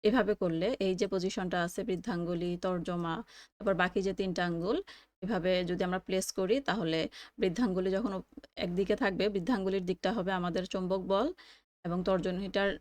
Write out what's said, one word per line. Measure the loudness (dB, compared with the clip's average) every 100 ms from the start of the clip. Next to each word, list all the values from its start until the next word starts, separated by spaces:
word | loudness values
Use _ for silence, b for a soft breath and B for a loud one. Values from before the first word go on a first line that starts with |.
| 4
এভাবে | 4 2 2
করলে, | 0 0 0 0 0
এই | 2
যে | 0
পজিশনটা | 0 -2 -2 -2 0 -2
আছে | -4 -4
বৃদ্ধাঙ্গুলি, | -4 -2 -4 -2 -2 -2 -2
তর্জমা, | -2 -2 -2 -4 -2 -4 -8 B B
তারপর | _ 0 2
বাকি | 2 2 -2
যে | -2
তিনটা | -2 0 -2
আঙ্গুল, | 0 0 -2 -4 B B _
এভাবে | -2 0 2 2 0
যদি | 0 0
আমরা | -2 0
প্লেস | -2 -2 -2
করি, | 2 2 2
তাহলে | 0 0 0 -2 B B -2
বৃদ্ধাঙ্গুলি | 0 2 2 2 0 0
যখন | 0 -4
উপ-, | -8 -20 -16 -6
একদিকে | -2 0 2 2
থাকবে, | 2 2 2
বৃদ্ধাঙ্গুলির | 2 0 2 2 0 -2
দিকটা | -2 0 0
হবে | 0 0
আমাদের | 0 -2 -2
চৌম্বক | -4 0 -2 2
বল | 2 2 -2 B B _ _ -4
এবং | 0 2
তর্জনীটার | 2 2 -2 -2 0 0 -2